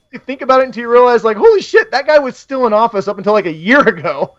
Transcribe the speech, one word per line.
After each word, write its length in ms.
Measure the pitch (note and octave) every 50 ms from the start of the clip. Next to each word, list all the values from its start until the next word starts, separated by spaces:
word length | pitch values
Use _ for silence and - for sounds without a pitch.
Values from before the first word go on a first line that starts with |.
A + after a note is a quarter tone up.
| _ _
really 140 | C4 A#3 -
think 180 | - C4+ C4
about 180 | C#4 B3 C4 C4
it 40 | C4
until 140 | C4 F#3+ A3+
you 100 | A#3+ A#3
realize, 320 | A#3+ B3 B3 B3 A#3+ A3
like, 140 | A3 A3 G#3+
holy 260 | G3+ F4 A4+ A4 F#4+
shit, 300 | - - - A4 A4 -
that 120 | - B3+ C4+
guy 140 | D4+ D4+ D4
was 180 | C#4 B3 A#3
still 300 | - - - C4+ C4 B3
in 60 | A3
office 340 | G#3 G#3+ A#3 A3+ G#3 G3 F#3
up 100 | G3 G3+
until, 160 | G3+ F#3 G#3
like, 140 | G#3+ G#3 G3
a 60 | F3
year 260 | D#3 D#3 E3 G#3 C4 C#4+
ago. 540 | - A3+ F3+ E3+ C#3 E3+ C#3 D3 E3+ - _